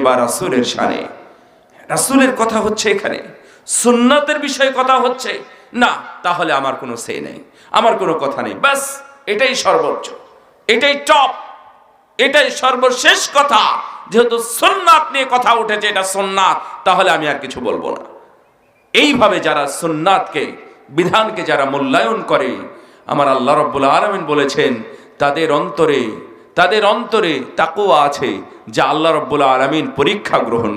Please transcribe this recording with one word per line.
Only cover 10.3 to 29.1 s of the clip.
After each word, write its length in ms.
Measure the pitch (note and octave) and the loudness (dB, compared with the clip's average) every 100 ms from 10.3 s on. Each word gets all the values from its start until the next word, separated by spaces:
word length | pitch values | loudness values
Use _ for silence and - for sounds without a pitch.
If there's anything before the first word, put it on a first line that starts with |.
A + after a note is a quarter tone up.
| - _ _ - | -20 _ _ -2
এটাই 260 | A#3+ C#4 C#4+ C#4+ | 2 2 0 2
টপ, 240 | D4+ C4 - - - - - _ _ _ - | 4 2 -2 -14 -20 -20 -20 _ _ _ -2
এটাই 280 | C4+ C#4+ B3+ | 2 2 2
সর্বশেষ 680 | A#3+ C4 B3+ B3+ B3 D#4 F#4 - | 0 -2 2 2 2 2 2 2
কথা। 300 | C#4 C#4+ A3+ E3+ A2+ - - - | 0 4 4 2 0 -6 -12 -2
যেহেতু 280 | F#3+ A#3+ A#3 A3+ - | 2 2 0 -4 0
সুন্নাত 440 | E4+ G4 F4 D#4+ D4+ | 0 2 4 4 4
নিয়ে 160 | C4+ B3+ | -2 0
কথা 220 | B3 A#3 | 0 2
উঠেছে, 320 | A#3 A3 G#3 G#3 | 2 0 -2 -2
এটা 160 | G3 | -2
সুন্নাত, 540 | F#3+ G3 G3 G3 F#3 D#3+ - - | -2 -2 -2 2 2 2 -4 -4
তাহলে 260 | - F3+ F#3 | 2 2 4
আমি 140 | E3 D3+ | 2 0
আর 120 | C#3+ | -4
কিছু 160 | C3 C3 | -6 -8
বলবো 280 | A#2 F2 C#2 | -4 -4 -4
না। 120 | - - - - _ _ _ _ _ _ | -8 -12 -20 -20 _ _ _ _ _ _
এইভাবে 440 | F#3+ D4 C4+ G#3+ F3+ | 2 4 4 2 2
যারা 240 | D#3 D3 C#3+ | 0 0 -2
সুন্নাতকে, 760 | - E3+ D#3 E3+ F#3+ - D3+ B2+ - - - - | -4 -4 -2 2 2 0 -4 -6 -8 -18 -20 -8
বিধানকে 520 | C#3 F3 G#3+ A3 - | -2 0 2 0 -2
যারা 220 | D#3 D3 C3+ | -2 0 0
মূল্যায়ন 540 | C#3 C3+ D3+ A3 A3 | -2 0 0 0 -2
করে, 300 | E3 D3+ B2+ G2+ F#2 - - - - | -2 -2 -2 -6 -12 -18 -20 -16 -4
আমার 200 | C#3+ C#3 | 0 2
আল্লাহ 260 | C3 B2+ D3+ | 2 2 2
রাব্বুল 300 | C#3 C3+ C3+ | 0 0 2
আলামিন 380 | D#3 G#3 G3 D#3 | 2 0 -2 -2
বলেছেন, 460 | D3 C#3 C#3 C3+ A#2+ A2 - - - | 0 0 0 0 -2 -8 -18 -18 -4
তাদের 280 | C#3+ D3 D#3+ | -2 0 0
অন্তরে, 500 | C#3+ C#3+ - D#3+ C3+ A2+ G#2+ - - - - | 0 -2 0 0 2 -2 -8 -14 -20 -8 0
তাদের 280 | F3 G#3+ G3+ | 2 2 2
অন্তরে 480 | A#3 A3+ A3 F3+ C#3+ B2 - | 0 0 0 0 -2 -4 -4
তাকওয়া 420 | D#3+ - G3+ D#3 | -2 0 2 4
আছে, 260 | C#3+ C#3+ B2+ G2 F#2+ - - | 4 0 -4 -4 -8 -20 -8
যা 140 | A2+ C#3 | -2 0
আল্লাহ 260 | D3+ D#3+ | 2 0